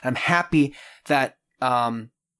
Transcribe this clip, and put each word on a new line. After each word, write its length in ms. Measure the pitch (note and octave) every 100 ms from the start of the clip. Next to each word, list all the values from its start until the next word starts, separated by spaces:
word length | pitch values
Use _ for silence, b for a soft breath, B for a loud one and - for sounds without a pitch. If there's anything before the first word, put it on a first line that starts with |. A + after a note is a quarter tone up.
And 60 | B2+
I'm 120 | A#2+
happy 540 | - F3 E3+ D#3 C#3 B B B -
that, 320 | C#3+ C3 - _ _
um, 500 | B2+ B2 A#2 A2+ A2+ _ _